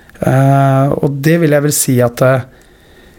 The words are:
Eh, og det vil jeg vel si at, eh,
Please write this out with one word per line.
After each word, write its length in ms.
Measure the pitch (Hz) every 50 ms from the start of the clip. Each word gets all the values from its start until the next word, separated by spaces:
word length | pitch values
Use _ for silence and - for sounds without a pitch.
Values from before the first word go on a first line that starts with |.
| - - - -
Eh, 680 | - - 131 135 135 135 139 139 139 135 135 135 135 143 - - -
og 180 | 143 143 139
det 180 | 139 156 165 170
vil 120 | 165 147
jeg 100 | 147 143 143
vel 80 | 147
si 300 | 143 - - - 127 120
at, 200 | 123 120 120 -
eh, 200 | 135 127 131 127 120 - - - _ _ _ _ _ _ - - - - -